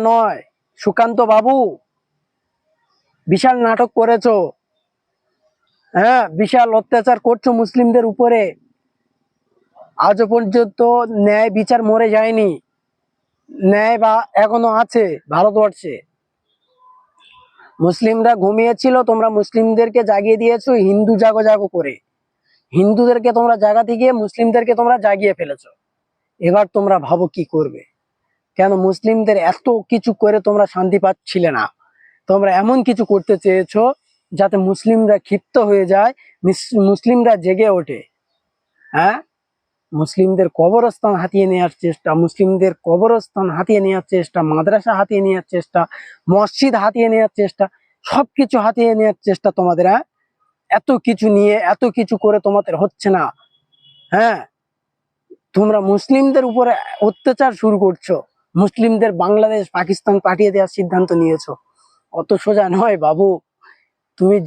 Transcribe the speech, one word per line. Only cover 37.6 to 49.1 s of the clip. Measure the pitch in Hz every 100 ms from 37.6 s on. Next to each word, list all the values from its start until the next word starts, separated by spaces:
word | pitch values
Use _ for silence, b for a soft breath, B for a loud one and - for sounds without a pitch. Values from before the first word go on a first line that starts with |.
| 220 180
ওঠে। | 151 120 - _ _ _ _ _ _ b b
হ্যাঁ, | 151 190 262 - _ _ _ _ _ -
মুসলিমদের | 151 156 - 190 190 180 -
কবরস্থান | 170 233 233 - 214 185
হাতিয়ে | 180 196 190
নেওয়ার | 180 175 -
চেষ্টা, | 175 156 170 165
মুসলিমদের | 165 - 190 190 190 170 170
কবরস্থান | 175 220 226 - 196 185 160
হাতিয়ে | 180 208
নেওয়ার | 190 190 -
চেষ্টা, | 185 165 - 156
মাদ্রাসা | 156 165 208 233 196
হাতিয়ে | 202 202 196
নেওয়ার | 180 -
চেষ্টা, | 180 - 175 165 B B B -
মসজিদ | 196 208 - 269 220
হাতিয়ে | 208 233 226
নেওয়ার | 220 220 -
চেষ্টা, | 202 - 196 _ _ _
সবকিছু | - 262 - - 269 240
হাতিয়ে | 214 233 233 220
নেওয়ার | 214